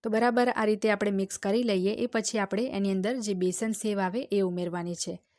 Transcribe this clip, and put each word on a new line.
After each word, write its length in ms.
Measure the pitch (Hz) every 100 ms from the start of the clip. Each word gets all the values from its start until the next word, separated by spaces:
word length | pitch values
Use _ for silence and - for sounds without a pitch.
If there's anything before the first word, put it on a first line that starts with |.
તો 80 | 240
બરાબર 380 | 214 240 240 247
આ 160 | -
રીતે 260 | 214 214 220
આપણે 200 | 202 208
મિક્સ 280 | 196 190 -
કરી 240 | 196 220
લઈએ. 320 | 240 190 190
એ 120 | 220 240
પછી 320 | 226 214 214
આપણે 240 | 196 202
એની 280 | 254 196 196
અંદર 300 | 190 196 254
જે 140 | 214
બેસન 380 | 190 185 180 220
સેવ 280 | 214 220 196
આવે 280 | 185 220 285
એ 80 | 202
ઉમેરવાની 540 | 185 175 175 175 170
છે. 280 | 170 - 180 _